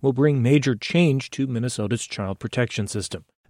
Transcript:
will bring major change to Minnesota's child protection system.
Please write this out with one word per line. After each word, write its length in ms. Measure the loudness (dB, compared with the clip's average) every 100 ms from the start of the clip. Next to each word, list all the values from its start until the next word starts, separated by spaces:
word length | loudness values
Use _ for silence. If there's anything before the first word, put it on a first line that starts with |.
will 120 | 0
bring 280 | 4 4 4
major 320 | 4 4 4 -2
change 560 | 0 2 4 2 -2
to 160 | -6 -4
Minnesota's 580 | -2 -4 -4 -2 -2 -6
child 320 | -6 -6 -6
protection 480 | -6 -2 -2 -2 -4
system. 380 | -4 -6 -10 -14 _ _